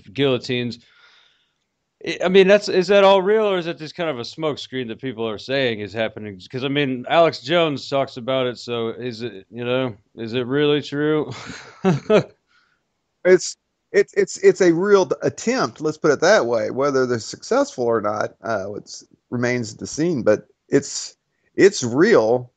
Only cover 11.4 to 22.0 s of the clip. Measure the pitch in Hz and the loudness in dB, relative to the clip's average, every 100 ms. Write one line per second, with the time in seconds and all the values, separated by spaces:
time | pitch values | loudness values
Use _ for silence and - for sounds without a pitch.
11.4 | - - - - 190 139 - 214 - _ | -14 -16 -20 -4 0 0 2 2 2 _
12.4 | _ _ _ _ _ _ _ _ 180 185 | _ _ _ _ _ _ _ _ 4 4
13.4 | - - _ _ _ - - - 196 - | 2 -12 _ _ _ -2 0 0 -2 2
14.4 | 190 180 185 165 202 202 170 - 156 - | 2 4 4 4 4 4 4 0 -2 -2
15.4 | 220 254 139 - 156 151 160 135 165 214 | -2 -2 -2 -4 -6 -2 0 2 4 4
16.4 | 120 117 107 117 143 135 127 120 - - | 2 0 -2 -2 0 0 0 -2 -4 -12
17.4 | - 247 277 - 120 113 104 104 113 - | -2 0 0 -2 0 0 0 -2 -4 -8
18.4 | 104 110 98 104 - - - _ _ 123 | -6 -6 -6 -12 -14 -20 -20 _ _ -4
19.4 | 120 123 110 110 95 - 170 143 98 104 | -2 -2 -4 -10 -10 -4 -2 0 2 2
20.4 | - _ _ 143 - - - - _ _ | 0 _ _ 0 0 -6 -14 -16 _ _
21.4 | _ - 185 196 123 127 | _ 2 2 4 -2 2